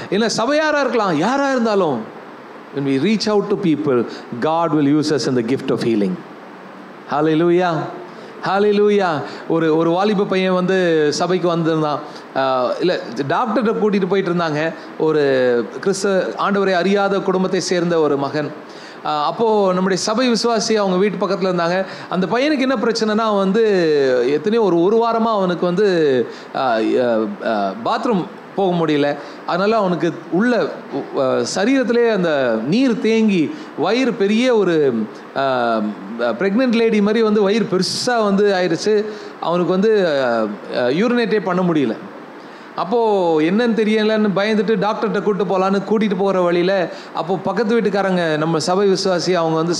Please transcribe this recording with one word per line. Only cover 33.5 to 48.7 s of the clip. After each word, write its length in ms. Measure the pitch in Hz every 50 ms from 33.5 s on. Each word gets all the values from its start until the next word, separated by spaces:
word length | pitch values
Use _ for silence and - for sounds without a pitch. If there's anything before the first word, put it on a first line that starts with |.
| - - - - - -
வயிறு 340 | 143 180 220 247 262 247 208
பெரிய 420 | - 196 202 214 220 247 254 240
ஒரு, 520 | 220 196 175 170 156 147 135 117 110 107 107 - - - - -
ஆ, 440 | 135 135 135 131 123 120 117 113 110 104 107 104 - 95 98 117 117
பிரெக்னன்ட் 540 | 120 120 110 - 185 196 196 233 269 247 214
லேடி 280 | 233 226 226 208 214
மாதிரி 220 | 202 208 214 233 226
வந்து 200 | 214 208 220 208
வயிறு 240 | 190 208 233 202 -
பெருசா 540 | 175 185 185 - - - - 247 247 233 214
வந்து 300 | 202 196 196 208 202 196
ஆயிடுச்சு. 500 | 180 185 175 165 160 - 208 214 208 214 214 214 - - - - -
அவனுக்கு 320 | - - 170 175 175 156 185
வந்து, 500 | 185 196 226 220 208 185 170 147 139 131
ஆ, 160 | 123 117 113 110 104 104 101 - - - 123
ஆ, 80 | 127
யூரினேட்டே 540 | 123 135 170 220 247 247 240 233 196 220 214
பண்ண 220 | 175 190 175 185 185
முடியல. 340 | 175 165 156 135 113 - - - - - - - - - - - - - - - - -
அப்போ 640 | - 170 175 214 233 233 220 208 196 180 170 160 156
என்னன்னு 340 | 156 160 190 214 247 240 220
தெரியலன்னு 540 | 202 220 214 220 220 214 214 220 214 214 208 180
பயந்துட்டு 400 | 190 202 214 220 208 220 202 226 190
டாக்டர்கிட்ட 420 | 190 208 220 214 226 214 180 208 170
கூட்டு 220 | 202 208 180 208
போலான்னு 380 | 175 196 185 190 196 196 196 190 -
கூட்டிட்டு 260 | 214 220 214 214 202
போற 240 | 180 196 196 185 185
வழியில, 480 | 180 175 175 175 175 185 196 196 170 151 - - - - -
அப்போ 220 | - 165 156 190
பக்கத்து 440 | 165 - 190 190 185 240 208 240 233
வீட்டுக்காரங்க, 560 | 196 208 185 202 190 196 185 180 170 160 156
நம்ம 220 | 151 156 165 165 156
சபை 340 | - 175